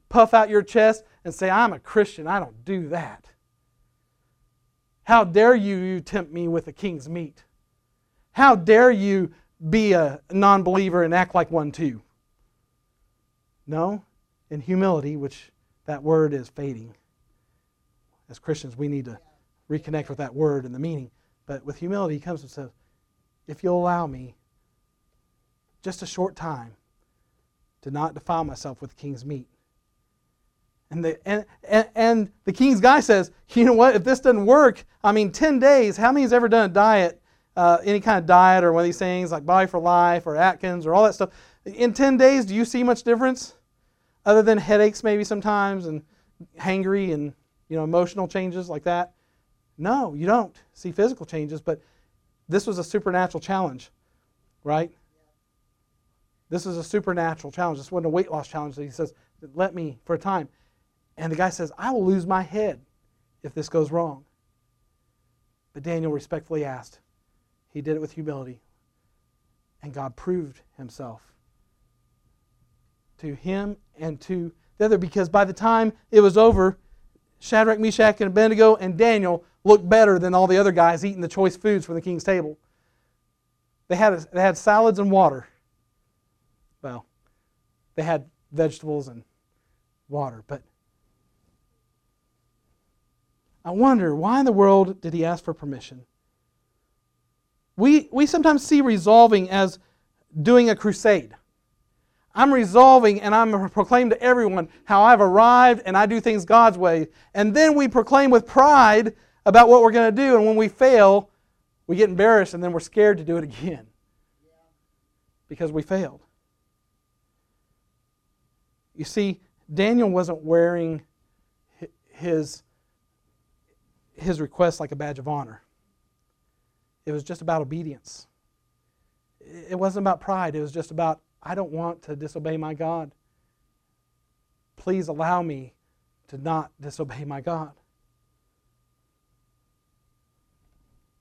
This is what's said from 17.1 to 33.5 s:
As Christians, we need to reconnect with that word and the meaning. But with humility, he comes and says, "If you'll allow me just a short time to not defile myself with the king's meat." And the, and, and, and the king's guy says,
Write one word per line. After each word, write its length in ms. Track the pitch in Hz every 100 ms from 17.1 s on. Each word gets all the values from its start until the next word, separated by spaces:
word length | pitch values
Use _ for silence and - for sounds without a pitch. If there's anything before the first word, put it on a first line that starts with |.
| _ _ _ _ _ _ _ _ _ _ _ _
As 100 | 117
Christians, 360 | - 156 139 120
we 140 | 147
need 160 | 139 120
to 120 | 107 _ _ _ _ -
reconnect 400 | 151 151 156 143
with 80 | 139
that 180 | 131 131
word 300 | 156 143 127
and 100 | 127
the 40 |
meaning. 300 | 165 151 123 _ _ _ -
But 200 | 139 135
with 120 | 143
humility, 380 | 170 202 185 147
he 40 |
comes 220 | 170 160
and 100 | 139
says, 180 | - 127 _ _ _ _ _ _ _ -
"If 160 | 147
you'll 160 | 185 180
allow 260 | 175 175 160
me 300 | 131 127 _ _ _ _ _ _ _ _ _ _ _ _ _ _ _
just 200 | 185 185
a 40 | 165
short 300 | - 185 185
time 380 | 160 135 117 107 _ _ _ _ _ _ _ _ _ _
to 80 | 135
not 240 | 143 156
defile 300 | 151 - 165
myself 380 | 156 131 143 127
with 100 | 135
the 40 | _
king's 280 | 143 131 135
meat." 220 | 139 123 _ _ _ _ _ _ _ _ _ _ _ _ _ _
And 120 | 160
the, 240 | 165 160 196
and, 180 | 208 208 _
and, 260 | - 214 220 226
and 360 | 226 233 202 _
the 80 | -
king's 300 | 190 262 220
guy 180 | 247 294
says, 320 | - 202 175 _ _